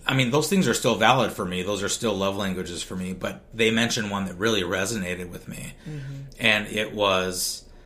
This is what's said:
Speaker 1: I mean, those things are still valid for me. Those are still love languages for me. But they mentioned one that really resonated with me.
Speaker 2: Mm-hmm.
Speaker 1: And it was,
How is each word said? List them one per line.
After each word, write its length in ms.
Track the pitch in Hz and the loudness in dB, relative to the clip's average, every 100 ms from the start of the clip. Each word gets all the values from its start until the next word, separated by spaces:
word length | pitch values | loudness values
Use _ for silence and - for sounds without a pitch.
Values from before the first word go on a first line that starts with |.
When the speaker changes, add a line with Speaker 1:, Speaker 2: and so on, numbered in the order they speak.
| - | 0
Speaker 1:
I 100 | 131 | 2
mean, 160 | 123 | 2
those 180 | 143 151 | 2 4
things 180 | 196 135 | 4 4
are 60 | |
still 220 | 110 127 98 | 2 2 4
valid 360 | 110 131 104 | 6 6 4
for 140 | - 90 | -2 -4
me. 180 | 90 | -2
Those 180 | 92 101 | -2 -2
are 60 | 101 | -2
still 260 | - 117 | -2 -2
love 220 | 95 98 98 | 0 0 0
languages 480 | 98 92 87 85 | -2 -4 -6 -8
for 100 | - 92 | -8 -6
me. 160 | 92 | -6
But 280 | 90 101 95 - | -6 -6 -8 -8
they 180 | 113 113 | 2 2
mentioned 400 | 113 117 123 104 | 4 2 0 -2
one 140 | 98 95 | -2 -4
that 100 | 90 | 0
really 240 | 113 107 | 2 2
resonated 680 | 87 95 98 113 87 90 90 | 2 0 0 -2 -4 -6 -8
with 180 | 87 - | -12 -12
me. 280 | - - - 156 | -12 -12 -12 -12
Speaker 2:
Mm-hmm. 240 | 151 135 139 139 - | -10 -10 -12 -14 -2
Speaker 1:
And 260 | 117 107 104 | 2 2 0
it 260 | 107 107 | -4 -4
was, 680 | 107 101 95 92 90 - - - - | 0 2 2 0 -2 -4 -6 -14 -20